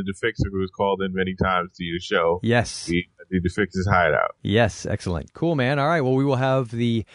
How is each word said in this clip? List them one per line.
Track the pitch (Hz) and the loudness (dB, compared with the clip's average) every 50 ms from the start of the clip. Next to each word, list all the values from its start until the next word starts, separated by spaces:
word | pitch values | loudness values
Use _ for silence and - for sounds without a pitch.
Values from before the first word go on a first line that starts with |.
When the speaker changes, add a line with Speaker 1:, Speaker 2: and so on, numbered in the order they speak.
| 98 95 95 | -4 -4 -4
Speaker 1:
Defixer, | - - 113 - - - 101 | -4 -4 -4 -2 -2 -4 -2
who | 98 95 | -2 -2
has | 95 92 | -4 -4
called | - - 104 98 98 92 | -2 -2 0 0 0 0
in | 95 95 92 | -2 -2 -2
many | 92 92 92 92 | -2 -2 -2 -2
times | 92 104 95 92 90 87 90 - - | 0 0 2 2 0 0 -4 -6 -10
to | 92 | -8
your | 85 85 87 | -6 -6 -6
show. | 87 - 104 92 82 82 85 90 - | -4 0 0 2 2 2 2 2 2
Speaker 2:
Yes. | 113 117 120 110 - - - - - | 2 2 2 2 0 -4 -10 -6 -2
Speaker 1:
We | 85 87 87 - _ - - - | -2 -2 -2 -4 _ -20 -8 -4
do | 92 92 | -2 -2
Defixer's | 85 90 - - 104 92 - 92 92 101 | 0 0 0 0 -2 -2 -2 -2 0 2
Hideout. | 101 90 87 80 73 52 50 - - _ - | 4 4 4 4 4 2 0 -2 -4 _ -4
Speaker 2:
Yes, | 98 101 113 120 101 - - - | 0 2 4 2 2 0 -4 -6
excellent. | - 101 - - 92 87 80 - - - | -6 -6 -4 -4 -4 -6 -6 -6 -10 -8
Cool, | - 160 165 170 | -4 -2 0 0
man. | 143 123 123 147 143 | 0 0 0 0 0
All | 139 151 | 0 0
right, | 170 165 | 0 0
well, | 135 127 131 | 2 2 2
we | 131 139 | 2 2
will | 143 135 | 2 2
have | 123 131 131 131 135 131 113 | 2 2 2 2 0 0 -2
the | 117 117 120 120 117 113 98 - - | -2 -2 0 0 0 0 -2 -4 -10